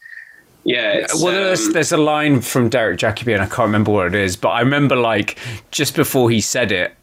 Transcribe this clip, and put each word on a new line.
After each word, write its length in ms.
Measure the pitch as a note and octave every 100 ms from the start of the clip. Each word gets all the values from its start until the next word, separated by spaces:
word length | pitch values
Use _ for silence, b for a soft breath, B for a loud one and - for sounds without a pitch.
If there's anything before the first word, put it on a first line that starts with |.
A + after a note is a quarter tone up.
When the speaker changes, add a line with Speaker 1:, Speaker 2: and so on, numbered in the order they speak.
| B B B B B _
Speaker 1:
Yeah, 280 | - B2 A2
it's, 260 | G2+ - D#3
Speaker 2:
Well, 100 | F3
there's, 340 | F#3+ G3 F#3 E3
Speaker 1:
um, 60 |
Speaker 2:
there's 200 | E3 D3+
a 40 | E3+
line 440 | D3+ D3+ D3+ C3+
from 280 | G#2+ C3+ A#2
Derek 300 | B2 A2 F2
Jacobi, 320 | A#2 G#2 A#2+
and 80 | G#2
I 40 | G2
can't 200 | - A2
remember 240 | G#2+ G#2
what 160 | G#2 F2
it 80 |
is, 220 | G2+ F#2+ F2
but 120 | A#2
I 100 | A2
remember, 360 | B2 C#3+ C#3+ C3
like, 400 | A#2 G#2+ G#2 - B2 G#2+ B
just 220 | - C#3 -
before 340 | C3+ C#3 A#2+
he 100 | A2+
said 300 | - C3 A#2
it, 220 | F#2+ F2+ -